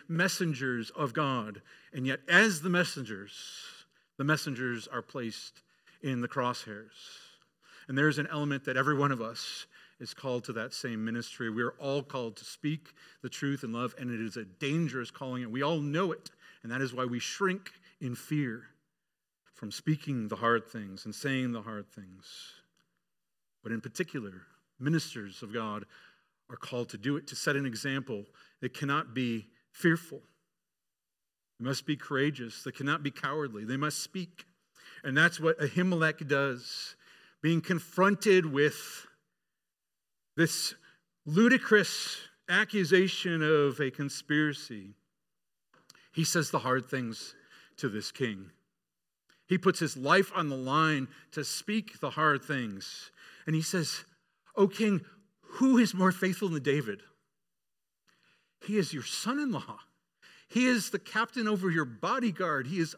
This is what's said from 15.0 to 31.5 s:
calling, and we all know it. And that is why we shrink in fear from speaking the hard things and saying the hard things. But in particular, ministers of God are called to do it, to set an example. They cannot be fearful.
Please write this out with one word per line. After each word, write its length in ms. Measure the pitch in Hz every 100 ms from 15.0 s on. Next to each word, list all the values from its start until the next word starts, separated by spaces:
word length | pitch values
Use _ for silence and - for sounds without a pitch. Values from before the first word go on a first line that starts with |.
| 113
calling, 340 | - 131 127
and 80 | 120
we 120 | 123
all 160 | 143 165
know 320 | 147 156 190
it. 180 | - - - - -
And 100 | 117
that 100 | 127
is 120 | 131
why 120 | 123 127
we 140 | 120
shrink 520 | - - 196 190 185 - _ -
in 120 | 131 120
fear 480 | - 151 135 113 - _ _ _ _ _ _ _ _
from 180 | _ 107
speaking 560 | - - 151 - 131 107
the 80 | 107
hard 320 | 117 117 -
things 380 | 117 101 95 110
and 100 | 101
saying 380 | 139 131 127
the 80 | 117
hard 280 | 107 107 98
things. 640 | - 92 95 - - - - _ _ _ _ _ _ _ _ _ _
But 80 | 107
in 100 | 113
particular, 600 | - - 175 143 101 92 - _ _ -
ministers 640 | 135 160 - 123 101 92
of 120 | 107
God 320 | 117 110 104 101 - - _ _ _ -
are 80 | 120
called 320 | - 123 120
to 80 | -
do 180 | 123 143
it, 100 | -
to 80 | 135
set 200 | - 139
an 100 | 135
example. 600 | 110 139 135 131 107 101 - - _
They 80 | 127
cannot 440 | - 143 147 160
be 340 | 117 123 113 - _ _
fearful. 500 | - 170 165 - 139 - _ _ _ _ _ _ _ _ _ _ _ _